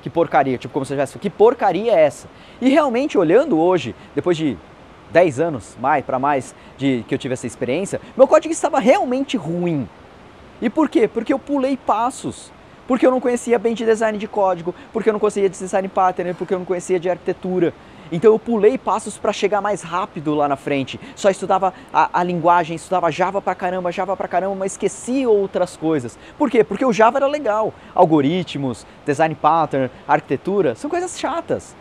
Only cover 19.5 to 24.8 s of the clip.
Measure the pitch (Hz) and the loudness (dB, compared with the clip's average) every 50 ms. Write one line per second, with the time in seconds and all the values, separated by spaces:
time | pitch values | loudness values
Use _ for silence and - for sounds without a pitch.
19.5 | 208 202 196 208 208 175 - 165 165 180 196 208 - 185 143 151 151 151 143 143 | 0 0 -2 -2 -4 -4 -6 -6 -6 -6 -6 -6 -8 -8 -6 -4 -2 0 0 -2
20.5 | 143 131 - 151 147 139 131 - - - - - - - - 208 190 - 196 170 | -2 -4 -4 -4 -4 -4 -4 -6 -10 -14 -16 -18 -16 0 0 2 2 2 0 0
21.5 | 196 190 196 185 185 - - - - 147 156 - - 165 180 180 180 175 151 175 | 0 0 0 -2 -4 -4 -20 -4 0 0 0 2 2 -2 -2 0 -2 0 4 4
22.5 | 175 175 175 151 170 160 - - 185 180 175 170 147 - 185 185 196 202 190 208 | 4 4 2 -2 -6 -10 -6 -2 -2 0 0 0 0 0 -2 -2 -2 -4 -4 -4
23.5 | 185 - 202 180 180 185 180 175 170 - 185 180 190 180 - 185 - 175 180 196 | -4 -4 -4 -4 -4 -2 -4 -4 -4 -4 -4 -4 -4 -4 -4 -2 -2 -2 -2 -2
24.5 | 196 190 190 196 - - | -4 -4 -4 -6 -6 -4